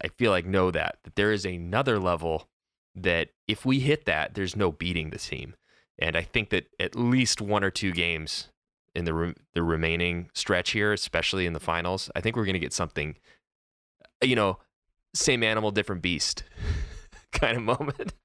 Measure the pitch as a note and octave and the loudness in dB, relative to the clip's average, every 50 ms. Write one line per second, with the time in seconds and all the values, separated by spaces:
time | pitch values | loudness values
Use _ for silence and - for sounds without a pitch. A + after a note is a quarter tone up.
0 | - - - - A#2+ A2 G2 F2+ E2+ F#2 F#2+ F#2+ F#2 F#2 E2 D#2+ D#2+ E2 - - | -6 -6 -2 2 2 4 4 4 2 2 4 4 4 4 4 2 0 -2 -4 -6
1 | - E2+ - - G2+ G#2+ G#2+ G2+ F#2 F#2+ F2+ E2+ E2+ E2+ F#2 A#2 C#3 C3+ A2+ G2+ | -14 -8 0 2 2 4 2 2 0 -4 -6 -6 -6 -2 0 0 2 2 2 2
2 | F#2 F2+ F2 D#2+ D#2+ E2 D#2+ D#2 - _ _ _ _ _ _ _ _ _ - F#2 | 2 2 0 0 0 -2 -2 -2 -4 _ _ _ _ _ _ _ _ _ -12 -2
3 | F2+ F#2 E2+ E2 D#2+ - _ _ _ - G#2+ - - B2+ C3 C3+ B2+ D3 D3+ D3+ | 0 2 2 2 0 -2 _ _ _ -4 -4 -2 2 2 2 2 4 2 0 0
4 | - - D#2+ D#2 D2+ - - G#2 G2 F2+ - G#2 G2+ F2 D2+ - - F2+ F2 E2+ | 0 0 0 0 0 -2 -2 -4 -4 -2 0 2 0 0 0 0 -4 -2 -2 -2
5 | D#2 D#2 - - - - - C2+ - - - _ _ _ _ _ _ _ _ - | -4 -4 -8 -10 -10 -10 -8 -8 -10 -12 -14 _ _ _ _ _ _ _ _ -4
6 | - E2 D#2 E2+ F2 - - A#2+ G#2+ - - F#2 - _ _ - F#2 F2 - A#2 | -2 0 0 0 -2 0 -2 -2 -2 0 -2 -2 -2 _ _ -6 -6 -4 -2 0
7 | A#2+ A#2+ B2 C3 B2+ A2 - - G#2+ G2+ G#2 G#2 G2 F#2+ F2+ - - F#2+ F2 E2+ | 2 2 4 4 4 2 0 -2 0 0 0 2 2 2 0 0 -2 -2 0 2
8 | E2+ E2+ E2+ D#2+ D#2+ - - - - - _ _ _ _ _ _ _ _ - E2+ | 0 0 0 -2 -4 -6 -6 -8 -8 -10 _ _ _ _ _ _ _ _ -6 -4
9 | E2+ E2+ D#2+ D#2+ E2+ F2 - - _ _ - E2+ E2+ E2 E2 D#2+ E2 E2 E2 E2+ | -2 0 0 0 0 -2 -2 -8 _ _ -2 0 0 2 2 2 2 0 0 0
10 | F2 F2 F2 E2+ F2 - - - - - G2+ F2+ F#2 - - A2 G#2 G#2 G#2 G2 | 0 -2 -2 -4 -6 -8 -8 -8 -2 0 0 0 2 0 0 0 2 2 0 0
11 | - - - E2+ E2 - - F#2+ F2+ F2 E2 D2+ - - E2 E2+ E2+ F2+ F#2 F#2+ | -2 -2 -2 -2 0 0 0 0 0 0 -2 -4 -2 -2 -2 0 0 -2 -2 -2
12 | - - - - - A2 A#2 B2 G#2+ G2 F#2 F2+ D#2+ - - - F2 D#2+ - D2+ | -4 -6 -6 -4 -2 -2 0 0 0 0 0 -2 -2 -2 -4 -4 -4 -4 -4 -4
13 | D2 D2+ D2 _ _ _ - _ _ _ _ _ _ _ _ _ _ _ _ _ | -4 -6 -6 _ _ _ -20 _ _ _ _ _ _ _ _ _ _ _ _ _
14 | _ - _ - B2+ C3 B2+ A2 G#2 G2 F2+ - _ _ _ _ _ _ _ _ | _ -20 _ -2 2 2 4 4 4 2 0 -2 _ _ _ _ _ _ _ _
15 | _ _ - - - D#3 C3+ A#2+ A2+ A2 A2 A2 G#2+ G#2+ G2+ G#2+ G2+ - G2 F2 | _ _ -6 -2 2 2 2 4 4 2 2 2 0 0 0 0 0 0 -2 -2
16 | D#2 F2 F2 C#2+ - - - - - - - - - - - - - - - - | 0 0 0 0 0 -2 -4 -6 -10 -16 -12 -6 -4 -2 -2 -2 -4 -8 -10 -14
17 | - - - - _ - - - - A2+ A2+ B2 A2+ G#2+ A#2+ - D3+ D3 - - | -16 -18 -20 -20 _ -8 -2 0 0 2 0 0 0 0 0 0 0 -6 -6 -6
18 | - G3 - _ _ | -8 -10 -10 _ _